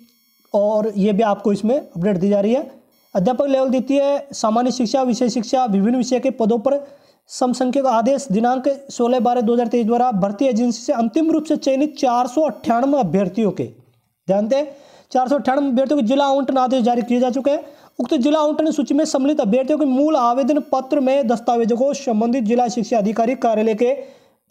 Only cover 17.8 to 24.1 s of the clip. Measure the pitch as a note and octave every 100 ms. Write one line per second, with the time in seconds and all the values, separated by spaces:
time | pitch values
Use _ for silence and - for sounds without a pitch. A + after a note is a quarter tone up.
17.8 | - - A#3+ D#4 C#4+ D#4 D4+ D4+ D#4 D4+
18.8 | B3+ C#4+ D#4 C#4 C#4 D4+ G#3+ B3 C4 D4+
19.8 | C#4+ B3+ D4+ D4+ A#3+ B3 C4 D4 - C4
20.8 | B3+ D4 C4 C#4 A#3 A#3 B3 A#3+ A3 A#3
21.8 | C#4 C4+ B3+ G#3+ A#3 C4+ G#3 A#3+ B3 A#3+
22.8 | - A#3 G3+ A3 A3+ C4 A#3 G#3+ A3 G#3+
23.8 | A#3+ C#4 -